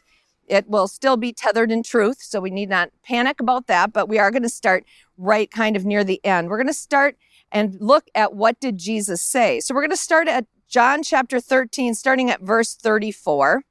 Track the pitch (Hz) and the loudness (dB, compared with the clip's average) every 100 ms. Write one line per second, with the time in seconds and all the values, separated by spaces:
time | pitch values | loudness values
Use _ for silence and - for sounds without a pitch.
0 | _ _ _ _ - 196 196 208 190 - | _ _ _ _ -2 -2 0 0 -2 -2
1 | 269 247 240 - - 214 226 226 226 233 | 0 0 -2 -4 -2 0 0 0 0 0
2 | 208 277 - 214 185 190 202 190 175 _ | 0 -2 -6 -6 -6 -6 -2 -2 -2 _
3 | - 240 254 302 247 254 247 180 202 220 | -6 -2 -2 0 0 0 0 2 2 0
4 | 196 214 202 247 233 - 208 185 - _ | 0 2 2 2 -2 -2 0 0 -2 _
5 | _ - 185 214 208 220 220 208 196 208 | _ -6 0 0 0 -2 -2 0 0 0
6 | 196 185 202 180 170 214 254 302 - 285 | 0 -2 0 0 0 -4 -4 -6 -2 0
7 | 285 - _ _ _ 208 214 190 208 302 | 0 -2 _ _ _ -2 -2 -2 2 2
8 | - - 214 202 220 247 269 190 180 220 | 2 0 0 2 0 0 -4 -4 -4 -4
9 | 202 175 - 262 214 120 - 269 302 370 | -4 -4 -2 0 2 0 -2 -2 -2 -2
10 | - 320 320 262 226 _ _ 247 247 294 | 0 2 2 -2 -4 _ _ 2 4 2
11 | 311 285 247 254 - 262 247 - 247 220 | 0 -2 0 -4 0 0 0 -2 -4 -2
12 | 262 262 247 - 190 226 226 - 226 214 | 0 2 0 -2 0 0 0 -4 0 0
13 | 214 - - 147 135 233 - | -2 -6 -2 2 2 2 -2